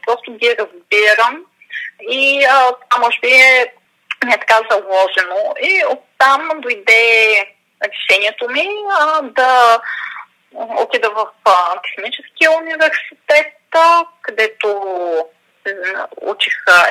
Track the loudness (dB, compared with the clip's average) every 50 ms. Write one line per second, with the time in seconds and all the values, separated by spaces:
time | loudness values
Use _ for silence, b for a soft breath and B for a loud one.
0 | -4 -4 -4 -4 -6 -10 -8 -4 -2 -2 0 -2 -4 -8 -10 -16 _ -2 0 2
1 | 4 4 4 4 2 0 0 -4 -14 _ _ _ B B B B B B B B
2 | -10 -6 -4 -2 0 0 2 2 2 4 4 4 4 2 0 -2 _ -2 -2 -2
3 | -2 -2 -4 -4 -2 2 4 6 6 6 4 4 2 -2 -6 _ _ _ _ _
4 | _ -18 -12 -6 -4 -2 -2 -2 0 2 2 2 2 2 -2 -2 -2 0 0 2
5 | 2 2 0 -2 -4 -2 -2 -4 -4 -4 -6 -4 -2 0 0 0 0 -2 -2 -6
6 | -10 _ _ 0 2 2 2 2 0 -4 -8 -6 -6 -8 -8 -4 0 2 2 4
7 | 4 4 4 4 4 2 2 0 -2 -4 _ _ _ _ _ -10 -10 -8 -8 -6
8 | -4 -2 -2 0 0 -4 -6 -6 -8 -6 -4 -4 -4 -4 -6 -8 -6 -2 0 0
9 | 0 0 0 -2 -4 -4 -2 0 2 4 4 4 6 4 4 2 B B B B
10 | B B B B B B _ _ _ _ -16 -14 -12 -6 -4 -4 -2 -2 -2 -2
11 | -2 -2 -2 -4 -6 -6 -8 _ 2 4 4 4 2 0 -4 -6 -8 -10 -12 -10
12 | -10 -10 -10 -12 -14 -12 _ 0 2 2 2 0 -2 -4 -2 0 0 0 0 -2
13 | -8 -12 -18 -8 _ 0 2 2 2 0 -4 _ _ _ 2 4 4 6 4 4
14 | 2 -2 _ _ -12 -8 -4 -2 -2 -2 -2 -4 -4 -2 -2 -2 -4 -6 -6 -6
15 | -4 -4 -2 -4 -4 -6 _ _ _ _ _ _ -10 -10 -10 -8 -8 -8 -6 -8
16 | -8 -10 -12 -10 -8 -8 -6 -4 -4 -4 -4 -2 0 2 4 4 4 4